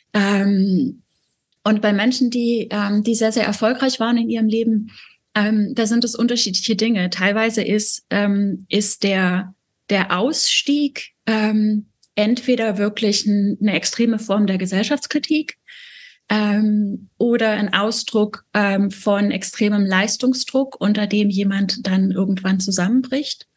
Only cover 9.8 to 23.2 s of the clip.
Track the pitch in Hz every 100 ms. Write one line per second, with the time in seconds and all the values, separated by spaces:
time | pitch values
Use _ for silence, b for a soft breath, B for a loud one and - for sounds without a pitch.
9.8 | - 196 - 180 233 311 - - - 294
10.8 | 285 - - _ - 220 214 214 214 214
11.8 | 214 _ - - 208 240 - 247 226 196
12.8 | 208 208 214 208 208 202 202 - 214 185
13.8 | - - 233 220 214 202 202 190 185 190
14.8 | 208 294 - 294 - 302 311 - _ B
15.8 | B B B B - 214 208 208 214 208
16.8 | 202 190 196 - 240 233 220 208 202 196
17.8 | 208 226 - 220 208 - _ 208 202 196
18.8 | 196 190 - 202 202 190 - - 208 208
19.8 | 196 185 214 - 254 254 - 262 269 -
20.8 | 196 208 202 208 208 190 196 196 196 -
21.8 | 190 190 190 185 190 190 190 190 185 185
22.8 | 180 247 254 269